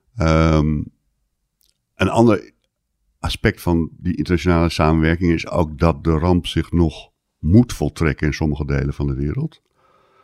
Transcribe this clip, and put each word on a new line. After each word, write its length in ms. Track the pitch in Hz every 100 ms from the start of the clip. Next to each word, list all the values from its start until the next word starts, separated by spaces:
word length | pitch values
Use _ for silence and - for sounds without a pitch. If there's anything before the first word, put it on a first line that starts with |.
| _ -
Ehm, 640 | 80 80 80 78 76 76 - _ _ _ _ _ _ _ _ _ _ _
een 140 | 95
ander 420 | 113 117 101 - _ _ _ _ _ _ _
aspect 420 | - - 113 -
van 280 | - 85 80 -
die 180 | 87 78
internationale 540 | 76 87 87 85 82
samenwerking 640 | - 78 80 80 82 90
is 140 | 82 -
ook 320 | - 82 73
dat 240 | 82 71
de 80 | 82
ramp 360 | 80 87 90 -
zich 240 | - 78
nog 380 | 85 82 - - _ _ _
moet 340 | 78 104 120
voltrekken 540 | - 73 - 80 69 76
in 60 |
sommige 320 | - 80 73 73
delen 280 | 69 69
van 140 | - 71
de 60 |
wereld. 480 | 67 71 131 160 - _ _ _ _ _ _